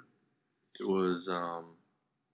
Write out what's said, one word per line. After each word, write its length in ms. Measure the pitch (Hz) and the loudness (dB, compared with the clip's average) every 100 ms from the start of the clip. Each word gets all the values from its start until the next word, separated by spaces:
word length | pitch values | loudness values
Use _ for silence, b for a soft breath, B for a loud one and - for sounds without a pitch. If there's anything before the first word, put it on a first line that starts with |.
| - _ _ _ _ _ _ - | -6 _ _ _ _ _ _ -8
It 140 | 98 | 0
was, 380 | 95 92 90 95 | 4 4 2 -2
um, 480 | 90 87 85 85 82 _ _ _ _ _ | -2 -2 -6 -10 -18 _ _ _ _ _